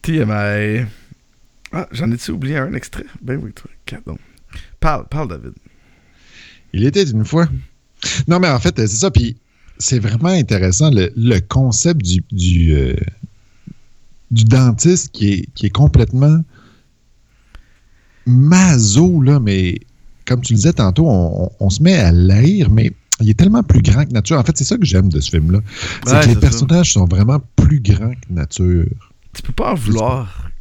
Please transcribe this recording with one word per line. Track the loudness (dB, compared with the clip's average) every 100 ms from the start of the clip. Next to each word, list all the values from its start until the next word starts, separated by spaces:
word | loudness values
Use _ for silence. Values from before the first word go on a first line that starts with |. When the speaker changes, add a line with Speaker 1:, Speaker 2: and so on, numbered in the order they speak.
Speaker 1:
T | -4 -4
M | -2
I. | -2 -4 -4 -4 -4 -6 -12 _ -20 _ _ _ _ -12
Ah, | -12 -10
j'en | -8 -6
ai-tu | -6 -8
oublié | -8 -6 -6
un | -6 -10
extrait ? | -12 -18 -18 -18
Ben | -10 -10
oui, | -10
toi. | -18 -20 -20 -18
Quatre, | -18 -16
donc. | -18 _ _ _ -20 -20 -4
Parle, | -2 -2 -8
parle, | -8 -8
David. | -12 -16 -20 _ _ _ _ _ _ _ -20 -20 _ _
Speaker 2:
Il | -2 0
était | 0
une | -2 -2 -2
fois. | -2 -2 -4 -12 _ _ _ -8 -6 -2
Non, | 0
mais | 0
en | 0
fait, | -2 -2
c'est | -4
ça. | -2 0
Puis | 2 0 -8 _ _ -20 _
c'est | -4 -2
vraiment | -2 -2 0
intéressant, | 0 0 0 0 2 2
le, | 2 0 -2
le | 0 0
concept | 0 -2 0 0 -2 -2
du, | -2 -2 -4
du, | -4 0 2 2 2
euh, | 0 -4 -8 -10 -20 _ _ _ -20 -20 _ -20 -20 -20 _
du | 0
dentiste | 2 4 2 2 0 0 -4
qui | -4 -2
est, | -2 -6 -6
qui | -4
est |
complètement | 2 2 2 2 0 2 2 0 _ _ _ _ _ _ _ _ _ _ -20 _ _ _ _ _ _ 0
maso, | 4 4 4 4 4 2 4 4 4
là, | 2 2
mais | 2 0 0 -4 _ _ -20 -20 -4
comme | -4
tu | 0
le | 0
disais | 2
tantôt, | 2 0 2 2
on, | 2 0 -2 -6
on, | -2
on | -2
se | 2
met | 2 4
à | 4
l'haïr, | 4 4 4 4 2 2
mais | 2 2 -4 _ -2
il | 0
est | 4
tellement | 4 2
plus | 2 2
grand | 4 2 2
que |
nature. | -2 0 0
En |
fait, | 0 -2
c'est |
ça | -2 -2
que | 0
j'aime | 2 2
de | 0
ce | -2
film-là. | -2 0 0 -4 -12 -12 -8 0
C'est |
Speaker 1:
Ouais, | 2
Speaker 2:
que | 2
les |
Speaker 1:
c'est | 4
ça. |
Speaker 2:
personnages | 2 2 0 2 2
sont | 2 0
vraiment | 2 2 0 -2 0
plus | 2 2
grands | 0 0 -2
que | -8 -8
nature. | -6 -6 -2 0 2 0 -6 _ _ -20
Speaker 1:
Tu | -12
peux | -8
pas | -4 -4
en | -2
Speaker 2:
Tu |
Speaker 1:
vouloir. | -2 0 0 -4 -8 -12 -14 -14